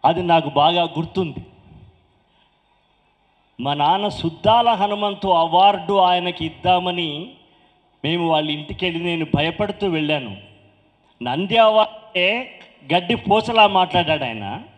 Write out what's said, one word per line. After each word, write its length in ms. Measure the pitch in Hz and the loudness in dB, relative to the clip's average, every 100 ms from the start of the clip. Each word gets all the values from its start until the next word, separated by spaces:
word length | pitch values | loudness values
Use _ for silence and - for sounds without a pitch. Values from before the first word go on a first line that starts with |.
| 139 | 2
అది 160 | 170 | 0
నాకు 260 | 175 165 147 | 2 0 2
బాగా 340 | 143 151 175 | 0 2 2
గుర్తుంది. 640 | 170 151 165 - 170 - - _ - - - _ _ _ _ _ _ _ _ _ _ _ _ _ _ _ _ _ | -2 -4 -6 -6 -6 -8 -18 _ -20 -20 -20 _ _ _ _ _ _ _ _ _ _ _ _ _ _ _ _ _
మా 120 | 131 | -6
నాన్న 340 | 147 147 185 208 | 0 0 2 -2
సుద్దాల 640 | - 165 160 208 233 240 | -4 -8 -2 2 4 4
హనుమంతు 580 | 214 202 208 208 196 190 | 0 -2 -2 -6 -4 0
అవార్డు 680 | 170 165 170 196 196 165 196 | 0 2 6 4 4 0 2
ఆయనకి 480 | 180 180 175 175 160 | 4 2 -2 -6 -8
ఇద్దామని 880 | - 180 180 180 175 165 147 202 - _ _ _ _ _ _ | -4 0 2 0 -4 -6 -8 -14 -18 _ _ _ _ _ _
మేము 260 | 147 170 170 | -4 -2 0
వాళ్ళ 200 | 156 151 | 0 0
ఇంటికి 360 | 147 147 - 185 | -6 -8 -6 -4
వెళ్ళి 200 | 165 175 | -4 -4
నేను 200 | 170 156 143 | -4 -2 -2
భయపడుతూ 520 | 156 170 208 202 196 | -2 -4 -6 -4 -4
వెళ్ళాను. 500 | 165 147 151 120 98 - _ _ _ _ _ _ _ | -2 -2 -4 -6 -14 -20 _ _ _ _ _ _ _
నంది 340 | 120 135 190 226 | -8 -6 0 4
అవార్డే 1040 | 220 214 214 - - 185 180 226 254 - - _ 135 | 6 4 2 -2 -8 -2 -2 -2 -8 -18 -20 _ -2
గడ్డి 220 | 170 175 - | -2 0 -4
పోచలా 520 | - 208 220 226 208 | 2 0 2 4 4
మాట్లాడాడు 560 | 196 180 180 156 156 | 4 2 0 0 -2
ఆయన. 400 | 131 110 101 139 - | -4 -8 -8 -10 -14